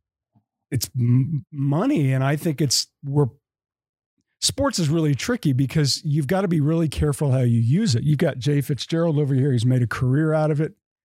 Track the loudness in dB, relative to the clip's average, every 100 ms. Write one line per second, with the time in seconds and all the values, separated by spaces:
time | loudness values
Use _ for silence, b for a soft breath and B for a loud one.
0 | _ _ _ _ _ _ _ -8 -6 -2
1 | 2 2 2 -4 -6 -4 -2 0 0 0
2 | 0 0 0 -2 -2 -2 0 -2 -4 _
3 | -4 0 0 -2 _ _ _ _ _ _
4 | _ _ _ _ -4 -2 -2 0 0 2
5 | 0 0 -2 -2 0 0 0 0 -2 -2
6 | -2 -2 0 -2 0 0 0 0 -2 0
7 | -2 0 0 2 2 2 2 2 2 0
8 | 0 2 0 0 -2 0 -2 -6 -4 -2
9 | 0 0 0 2 2 2 2 2 0 -2
10 | 0 2 2 2 0 0 -2 -6 _ _